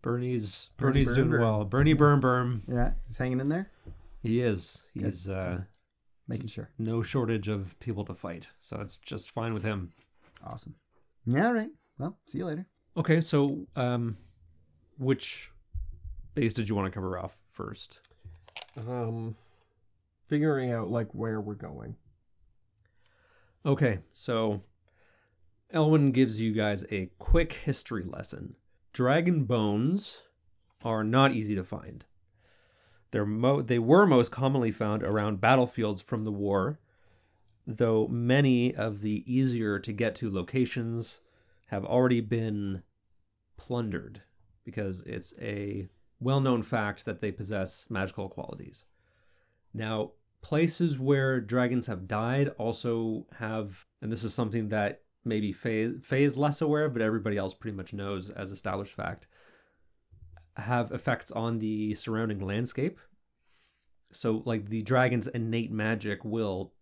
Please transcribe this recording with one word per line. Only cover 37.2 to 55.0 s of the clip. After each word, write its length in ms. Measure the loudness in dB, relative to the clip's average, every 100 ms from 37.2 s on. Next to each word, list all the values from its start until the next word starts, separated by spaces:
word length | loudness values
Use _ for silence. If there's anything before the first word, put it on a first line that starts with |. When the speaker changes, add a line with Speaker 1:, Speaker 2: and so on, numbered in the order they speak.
| _ _ _ _ -12
Speaker 1:
though 400 | 0 4 4 2
many 640 | 0 4 6 6 4 2
of 260 | 0 -4 -2
the 240 | -4 -4 0
easier 460 | 2 2 0 -2 -2
to 120 | -4
get 220 | -2 -2 -2
to 140 | -4
locations 880 | -4 -2 0 0 -2 -4 -4 -6 -8 _ _ _ _ _
have 160 | -6
already 360 | 0 4 4 2
been 600 | 0 -2 -2 -2 -4 -6 -10 _ _ _ _ _ _ -20
plundered, 640 | -6 -4 -2 -6 -8 -20 _ _ _ _
because 380 | -12 -6 -6 -6
it's 320 | -8 -8 -8 -8
a 480 | -8 -6 -6 -6 -10 _ _ _
well-known 420 | 0 2 2 2
fact 420 | 0 -2 -2 -4
that 160 | -8 -6
they 120 | -6
possess 580 | -6 -6 -4 -4 -6 -6
magical 380 | -4 -4 -4 -10
qualities. 580 | -10 -12 -12 -14 -18 -20 _ _ _ _ _ _ _ _
Now, 380 | -8 -4 -2 -4 -8 _ _
places 560 | -2 2 2 2 0 0
where 420 | 2 2 2 0
dragons 460 | 0 2 2 0 -2
have 180 | -8 -4
died 420 | -2 0 2 0 0
also 720 | -4 -2 -2 -2 -2 -4 -8 -10
have, 460 | -6 -4 -6 -12 -20 _
and 100 | -6
this 100 | -2
is 80 | -2
something 360 | 0 0 -2 -2
that 340 | 0 0 -4